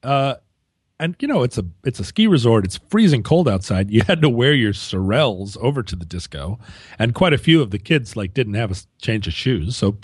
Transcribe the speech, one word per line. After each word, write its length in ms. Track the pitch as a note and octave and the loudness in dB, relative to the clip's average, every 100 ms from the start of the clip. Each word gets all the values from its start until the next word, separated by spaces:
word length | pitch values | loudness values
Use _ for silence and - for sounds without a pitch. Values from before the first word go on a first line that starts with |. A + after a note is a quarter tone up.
Uh, 320 | B2+ C#3 C#3 A#2+ _ _ _ _ _ _ | 0 0 0 -4 _ _ _ _ _ _
and, 140 | E3 F3+ | -6 -4
you 80 | C#4+ | -2
know, 140 | B3 | 0
it's 160 | B2+ - | 0 -2
a, 60 | F2+ - | -8 -6
it's 160 | - - | -8 -6
a 40 | |
ski 220 | F#2 - A3 | -8 2 4
resort. 380 | E3+ A#2 A2+ | 4 6 4
It's 140 | G2 - _ | 2 -6 _
freezing 340 | G#3+ G#3+ C#3 | 2 4 4
cold 260 | G2+ E3 D#3 | 4 2 4
outside. 420 | G2 F#2 F#2+ G2 | 0 0 -2 2
You 120 | G#2+ - | 2 2
had 140 | F3 | 2
to 60 | D3+ | 2
wear 240 | A#2 B2+ | 4 2
your 200 | D3 G#2+ | 4 2
Sorels 840 | G2 - F#2+ F#2+ A2+ C#3+ F#2 G2 G2 | -2 -6 -4 0 2 2 0 -10 -2
over 220 | A#2+ C#3 | -2 -2
to 120 | G2+ | -6
the 100 | F#2 | -10
disco. 540 | E2 F2 - D2+ C#2+ A2 - - - - | -10 -10 -10 -10 -8 -10 -12 -20 -20 -4
And 160 | A#2 | -2
quite 180 | A#2 F#3 | 2 2
a 60 | C#3+ | 2
few 220 | - D#3+ | 0 -2
of 80 | B2 | -2
the 80 | G2+ | -6
kids, 380 | - D#3+ A#2 - | -2 -2 -2 -8
like, 180 | G2 | -8
didn't 200 | C3+ A2 | -4 -4
have 160 | G#2 A2+ | -4 -6
a 40 | |
s-, 120 | F#2+ - _ | -8 -12 _
change 260 | - A2 G2+ | -6 -4 -4
of 40 | |
shoes. 420 | D#2+ - A#2 D#2 B2+ | -4 -2 -2 -4 -2
So, 220 | G2+ G#2 | -2 -2